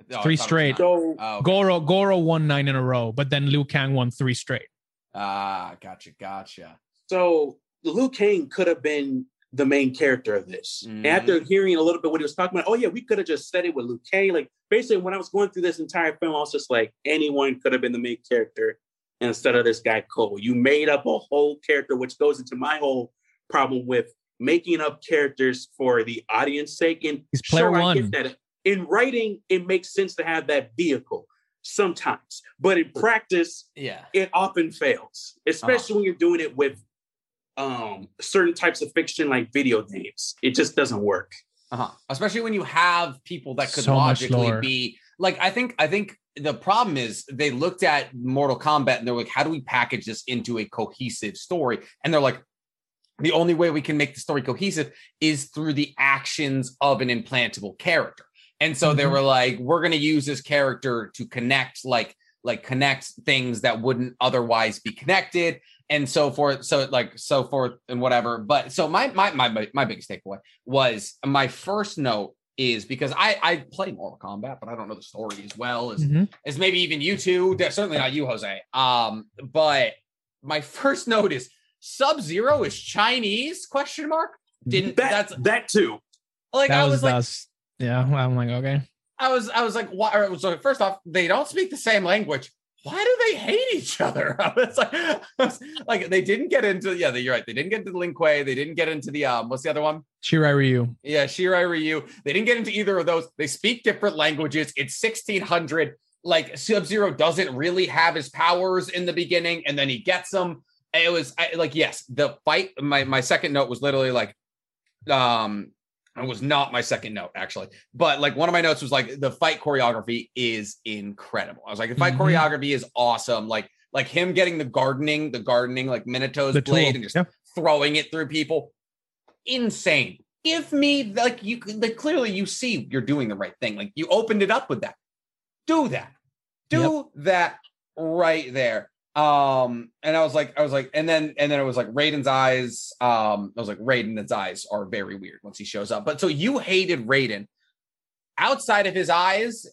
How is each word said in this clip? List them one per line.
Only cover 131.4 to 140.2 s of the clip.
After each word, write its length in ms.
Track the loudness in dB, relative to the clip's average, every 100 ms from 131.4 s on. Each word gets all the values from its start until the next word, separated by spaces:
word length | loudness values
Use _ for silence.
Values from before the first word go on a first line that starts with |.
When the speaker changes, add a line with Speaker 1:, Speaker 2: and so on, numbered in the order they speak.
Speaker 1:
you, 180 | -6 -8 -8
like, 300 | -4 -4 -2
clearly 340 | -2 0 0
you 160 | -2 -4
see 420 | -4 -4 -4 -4
you're 120 | -4
doing 260 | -2 -2 -2
the 60 | -4
right 180 | -8 -6
thing. 160 | -6 -6
Like, 160 | -10
you 120 | -8 0
opened 340 | 2 2 2
it 80 | 2
up 200 | 0 -2
with 100 | -6
that. 120 | -6 -12 _ _ _ _ _ _ 0
Do 220 | 0 0
that. 240 | -2 -8 _ _ _ _ _ -4
Do 400 | 2 2 0 -6
Speaker 2:
Yep. 100 | -4 2
Speaker 1:
that 320 | 2 2 -2 _ _ _ -8
right 560 | -2 2 2 2 0
there. 380 | -2 0 0 -6 _ _ 2
Um, 760 | 4 6 4 4 2 -2 -10 _
and 140 | 0
I 60 | 2